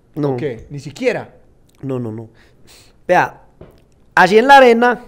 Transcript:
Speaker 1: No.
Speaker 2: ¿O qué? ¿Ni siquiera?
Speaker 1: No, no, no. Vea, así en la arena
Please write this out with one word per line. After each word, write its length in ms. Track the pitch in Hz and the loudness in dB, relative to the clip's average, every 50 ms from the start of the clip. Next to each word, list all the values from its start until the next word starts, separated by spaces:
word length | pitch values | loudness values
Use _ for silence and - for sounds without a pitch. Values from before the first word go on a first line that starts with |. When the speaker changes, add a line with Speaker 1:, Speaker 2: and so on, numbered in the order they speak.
| _ _ - | _ _ -12
Speaker 1:
No. 140 | 147 147 143 | -8 -6 -6
Speaker 2:
¿O 60 | 127 120 | -6 -6
qué? 300 | 156 143 117 110 - - | -8 -10 -12 -12 -18 -18
¿Ni 100 | 143 143 | -18 -18
siquiera? 560 | 131 147 127 - 254 247 196 151 127 - _ _ _ _ _ _ _ _ _ _ | -18 -18 -12 -8 -6 -6 -6 -6 -10 -14 _ _ _ _ _ _ _ _ _ _
Speaker 1:
No, 180 | - 135 131 127 | -12 -10 -8 -8
no, 120 | 120 110 | -8 -10
no. 180 | 107 113 113 110 _ _ _ _ _ _ _ _ - _ _ _ _ _ _ - | -12 -14 -16 -20 _ _ _ _ _ _ _ _ -20 _ _ _ _ _ _ -2
Vea, 340 | 180 170 170 - - - _ _ _ - - - _ _ _ _ _ _ _ _ - | -2 -2 -2 -4 -6 -14 _ _ _ -20 -20 -20 _ _ _ _ _ _ _ _ 0
así 220 | 165 180 170 202 220 | 0 2 4 4 2
en 100 | 240 277 | 4 6
la 100 | 277 277 | 6 6
arena 480 | 262 240 233 233 240 247 233 240 - | 6 6 4 2 0 -2 -2 -4 -8